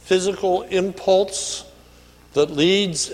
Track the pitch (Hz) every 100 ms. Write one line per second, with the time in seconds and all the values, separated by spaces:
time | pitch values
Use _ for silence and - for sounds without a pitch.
0 | - 185 185 185 190 180 - 185 190 180
1 | - 190 202 - - - - - - -
2 | - - - 139 147 147 170 196 196 156
3 | -